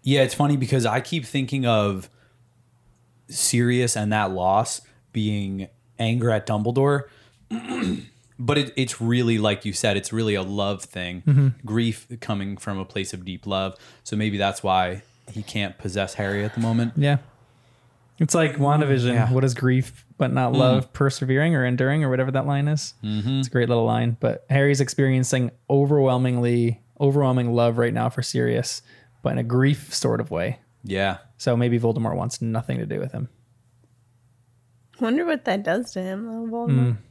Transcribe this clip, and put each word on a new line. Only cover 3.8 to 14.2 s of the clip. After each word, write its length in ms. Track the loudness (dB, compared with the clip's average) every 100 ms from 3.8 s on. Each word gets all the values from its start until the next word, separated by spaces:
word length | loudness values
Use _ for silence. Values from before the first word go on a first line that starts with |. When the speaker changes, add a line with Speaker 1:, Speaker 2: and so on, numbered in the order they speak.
| 0 0
Speaker 1:
and 160 | 0
that 180 | 0 0
loss 480 | 0 2 2 2 -6 -14 _ _
being 560 | -4 -2 -2 -4 -6 -10 _ _ -4
anger 320 | 0 2 2
at 160 | 0 0
Dumbledore. 560 | -2 0 2 2 2 -4 _ _ _ _
<clears throat> 560 | -10 -6 -4 -4 -6 -10 _ _ -8
But 200 | -2 0
it, 120 | 0 -4
it's 240 | -4 -2
really, 380 | 0 2 2 2
like 260 | 2 0 -4
you 80 |
said, 240 | -2 0 -2
it's 160 | -4
really 220 | -4 0 -2
a 80 |
love 400 | -2 -4 -4 -4
thing. 400 | -10 -10 -8 -2 2
Speaker 2:
Mm-hmm. 220 | 4 4 0 -4
Speaker 1:
Grief 400 | 0 0 -4 -12 -14
coming 340 | -6 -6 -6 -8
from 220 | -8 -8
a 80 | -6
place 260 | -8 -8
of 140 | -10 -12
deep 220 | -12 -4
love. 280 | -4 -4 -8 -20 -20
So 120 | -8
maybe 220 | -4